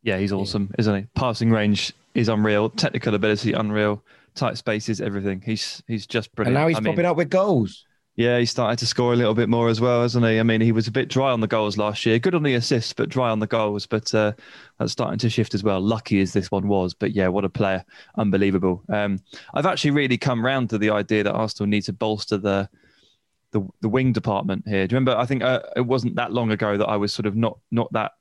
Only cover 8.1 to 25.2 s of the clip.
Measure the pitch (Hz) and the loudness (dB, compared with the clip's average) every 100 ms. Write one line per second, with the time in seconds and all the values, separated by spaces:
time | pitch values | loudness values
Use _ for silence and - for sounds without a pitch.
8.1 | - 117 120 120 - 113 117 120 - 123 | -2 2 2 0 0 -2 0 -2 0 2
9.1 | 120 117 110 110 117 117 110 123 120 120 | 4 2 2 2 2 2 2 2 2 2
10.1 | 120 117 110 113 113 113 110 113 120 127 | 2 4 4 4 4 4 2 0 -2 -2
11.1 | 131 135 120 110 113 104 104 104 107 117 | 0 2 0 0 0 0 0 -2 0 2
12.1 | 113 151 175 147 123 117 127 - - 113 | 2 2 0 2 0 0 -2 -2 -4 -4
13.1 | 127 123 110 107 113 107 104 - 110 - | 0 0 0 0 0 0 -4 -4 -4 0
14.1 | 110 107 104 - - - _ 113 - 117 | 0 0 -2 -14 -20 -20 _ -6 -4 -4
15.1 | 104 117 113 107 101 104 95 101 110 - | -2 -2 0 -2 0 0 0 0 -2 0
16.1 | 101 95 98 95 101 101 98 90 - 104 | 0 2 0 -2 -2 0 0 0 -2 -4
17.1 | 101 92 95 95 - 101 95 - - - | 0 0 0 -2 -2 -2 -2 -6 -20 -12
18.1 | - 220 190 98 95 92 90 - 107 104 | -2 0 2 2 2 0 -2 -4 -2 -2
19.1 | 95 _ - - - 160 - 151 143 135 | -4 _ -20 -8 -2 -2 0 0 0 0
20.1 | 123 135 120 120 135 120 110 107 104 98 | 0 0 0 0 -2 -2 0 0 0 0
21.1 | 107 101 101 110 - 104 104 - 92 110 | 0 0 0 -4 -2 -2 0 -2 -4 -2
22.1 | 107 - 104 101 98 98 _ _ _ _ | -4 -4 -2 0 0 -2 _ _ _ _
23.1 | _ _ _ _ 107 95 - 110 123 131 | _ _ _ _ -4 -4 -6 -2 2 2
24.1 | 110 - 101 95 95 - 98 95 123 131 | 0 0 -2 -2 -4 -2 0 0 2 2
25.1 | 113 | 0